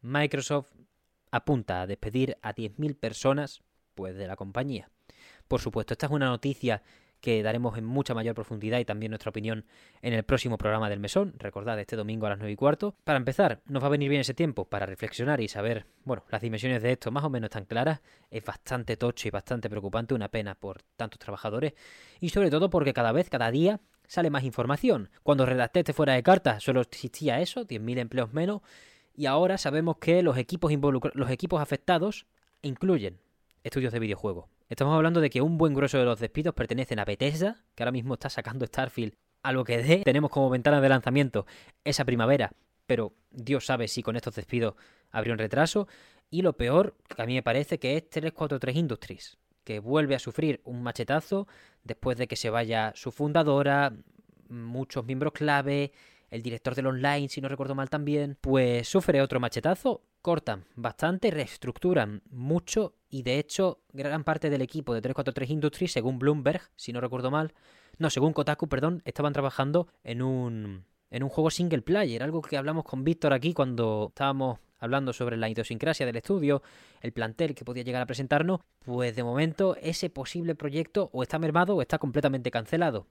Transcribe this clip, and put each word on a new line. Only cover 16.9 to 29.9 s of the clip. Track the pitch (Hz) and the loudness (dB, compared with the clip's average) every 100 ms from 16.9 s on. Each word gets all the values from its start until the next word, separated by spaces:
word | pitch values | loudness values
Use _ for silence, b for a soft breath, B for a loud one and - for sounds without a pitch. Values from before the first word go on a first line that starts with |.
esto | 127 - | 0 -2
más | 131 | -2
o | 151 | -2
menos | 127 110 | -2 -4
están | 113 95 | -8 -4
claras. | 113 139 156 b b b | 0 0 0 b b b
Es | 110 | -12
bastante | - - - 127 113 113 | -10 -12 -6 -6 -4 -2
tocho | 120 - 113 | -2 -2 -6
y | |
bastante | 101 - 123 110 | -6 -6 -6 -4
preocupante, | 104 98 113 117 | -6 -4 -4 -2
una | 127 101 | -4 -2
pena | 113 104 | -4 -6
por | 95 98 95 _ _ | -8 -12 -14 _ _
tantos | 113 - | -10 -10
trabajadores | - 101 113 107 151 - B B B B | -12 -8 -4 -2 -4 -6 B B B B
y | 175 | -4
sobre | 196 190 | 2 2
todo | 147 185 | 4 2
porque | 175 139 | 2 2
cada | 127 117 | 2 2
vez, | 127 180 | 2 0
cada | 131 117 | 0 0
día, | 127 175 208 _ _ _ | 4 2 2 _ _ _
sale | - 165 | 0 0
más | 143 | 0
información. | 131 120 117 143 254 160 95 b | -2 -2 0 2 2 2 0 b
Cuando | - 143 | 2 4
redacté | 127 127 120 180 | 4 4 2 2
este | 165 | 0
fuera | 147 147 | 2 4
de | 131 | 4
carta | 123 185 - 107 | 6 6 6 0
solo | - 131 | 0 0
existía | 120 - 123 - 151 120 | 0 -4 -12 -4 0 0
eso, | 175 - | -2 -4
diez | 226 117 | -8 -6
mil | 110 123 | -4 -4
empleos | 117 127 117 | -2 -2 -2
menos, | 139 175 208 B B B B B | 0 -2 -2 B B B B B
y | - 143 | -4 2
ahora | 139 180 190 | 4 4 2
sabemos | 151 147 165 | 0 0 0